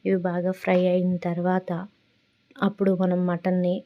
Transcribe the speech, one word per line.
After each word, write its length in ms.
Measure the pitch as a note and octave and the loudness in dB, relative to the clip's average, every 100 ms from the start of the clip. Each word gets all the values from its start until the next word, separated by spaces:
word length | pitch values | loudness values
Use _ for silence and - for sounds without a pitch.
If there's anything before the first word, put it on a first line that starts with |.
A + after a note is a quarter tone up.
ఇవి 140 | F#3+ F#3+ | 0 0
బాగా 340 | F3+ F3 F3+ | 0 -2 -2
ఫ్రై 280 | F#3 - F#3 F3+ | -4 0 2 4
అయిన 280 | F3+ F3+ F3+ | 2 2 0
తర్వాత 560 | F3 F3 F3+ F#3 F#3 F3 F#3+ _ _ _ _ _ _ - | -2 -2 0 0 -2 -8 -8 _ _ _ _ _ _ -4
అప్పుడు 340 | G3+ G#3 G3 | -4 0 0
మనం 260 | F3+ F#3 F3+ F3+ | 2 0 0 0
మటన్ని 500 | F3 F#3 F3+ F3+ F#3+ | -2 0 0 0 -2